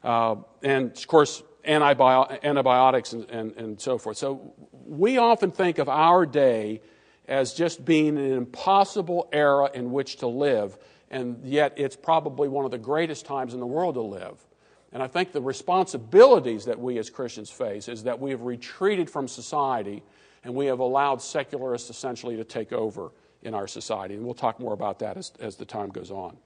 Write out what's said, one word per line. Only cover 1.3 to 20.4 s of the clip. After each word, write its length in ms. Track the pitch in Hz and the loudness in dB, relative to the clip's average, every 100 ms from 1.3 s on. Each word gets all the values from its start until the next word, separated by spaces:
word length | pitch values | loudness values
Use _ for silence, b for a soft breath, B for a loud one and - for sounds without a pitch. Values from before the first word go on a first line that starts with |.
| - - _ | 0 -16 _
antibio-, 800 | - 151 147 135 131 127 135 - | 0 4 4 6 6 6 2 0
antibiotics 680 | 147 143 135 127 131 131 113 | 0 2 4 6 6 4 -2
and, 160 | 117 107 | -12 -10
and, 280 | 117 110 110 | -8 -8 -10
and 240 | 113 104 | -12 -8
so 180 | 135 120 | -4 -4
forth. 180 | 113 107 | -6 -6
So 380 | 139 139 - - - 135 - | -6 -8 -14 -20 -20 -20 -14
we 320 | 151 208 262 | 0 2 4
often 320 | 233 233 185 | 4 4 0
think 280 | - 180 165 | 0 0 0
of 100 | 143 | -2
our 360 | 139 160 180 165 | 4 6 6 4
day 540 | 143 131 113 107 110 b b b b - | 4 4 4 -2 -8 b b b b -4
as 280 | 135 131 | -2 -2
just 300 | - 170 - | 0 -2 -2
being 320 | 131 160 151 147 | 2 4 4 0
an 160 | 139 | -2
impossible 960 | 131 123 - - 196 196 208 170 175 - | -2 -4 -4 2 2 2 -2 -4 -4 0
era 360 | 147 147 139 139 | 2 4 4 2
in 160 | 127 123 | -2 -4
which 280 | 135 135 - | -4 -4 -6
to 100 | 127 | -6
live, 500 | 123 143 117 104 - b b b | 0 2 2 0 -8 b b b
and 300 | 131 123 120 | -8 -8 -8
yet 280 | 127 147 143 143 | -2 0 0 0
it's 200 | 139 - | -6 -4
probably 500 | - 165 151 127 143 | 0 0 0 -2 -2
one 180 | 135 | -2
of 60 | 135 | -4
the 80 | 123 | -6
greatest 480 | 113 151 165 147 - | -4 -2 -2 -6 -8
times 260 | 139 127 | -8 -8
in 60 | 127 | -8
the 80 | 120 | -6
world 300 | 143 180 127 | -2 -2 -4
to 40 | |
live. 380 | 110 95 92 - _ b b b b | -8 -10 -14 -16 _ b b b b
And 100 | 123 | -10
I 60 | 131 | -4
think 240 | 175 180 | -4 -2
the 100 | 147 | -4
responsibilities 1200 | 131 131 - 190 180 139 113 185 254 226 131 110 107 | -6 -6 0 0 0 -4 4 10 10 10 4 -6 -6
that 120 | 113 | -6
we 200 | 123 120 | -6 -6
as 120 | 107 | -8
Christians 400 | - 123 113 104 | -10 -10 -10 -16
face 380 | - 120 101 104 | -8 -8 -6 -12
is 160 | 117 | -8
that 160 | 117 120 | -6 -6
we 100 | 135 | -6
have 120 | 127 | -6
retreated 680 | 120 120 - - 190 196 165 | -6 -8 -12 -2 0 0 -2
from 160 | 147 131 | -4 -8
society 800 | - - 151 139 123 101 104 _ b b b | -10 -6 -2 -2 -2 -6 -12 _ b b b